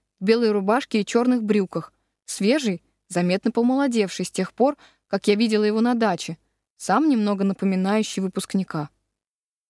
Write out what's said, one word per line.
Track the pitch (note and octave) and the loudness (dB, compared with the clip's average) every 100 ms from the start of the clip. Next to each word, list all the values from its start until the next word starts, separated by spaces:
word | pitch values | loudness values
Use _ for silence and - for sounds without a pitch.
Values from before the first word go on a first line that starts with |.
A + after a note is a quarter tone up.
| _ - | _ -6
в | |
белой | F#3+ A#3 A3+ | 0 2 2
рубашке | G#3 F#3+ B3 - A3 | 0 0 0 0 -4
и | |
черных | G3 A#3 B3 B3 | 0 0 2 0
брюках, | G#3+ G#3 F#3 E3+ - _ _ _ - | 0 0 0 -6 -12 _ _ _ -12
свежий, | - G3+ D4+ A#3 E3+ _ _ - | -2 0 2 0 -4 _ _ -6
заметно | F3 F3+ F#3+ A3+ | -2 0 0 0
помолодевший | A#3 A#3+ C4 C#4 A#3 F#3+ - | 0 0 2 0 0 -2 -4
с | F#3 | -6
тех | - F#3+ | -4 -4
пор, | - C4+ D4 - _ - | 0 0 0 -12 _ -6
как | G3 G#3+ | -2 0
я | |
видела | G#3 A#3 G#3+ | 2 2 2
его | G#3+ A3 | 2 2
на | A#3+ | 0
даче — | A#3 A3 E3+ - E3+ _ _ _ - | 2 0 -2 -6 -14 _ _ _ -10
сам | - G#3 D#4 | 0 2 2
немного | A#3 G#3 G3 | 2 0 0
напоминающий | G3 F#3+ G3 F#3 F#3+ G#3+ G#3 - | -2 0 0 0 0 0 -2 -4
выпускника. | F#3+ F#3+ - G3 F3+ D#3 D3 _ _ _ _ _ _ _ | -4 -6 -4 -4 -4 -6 -8 _ _ _ _ _ _ _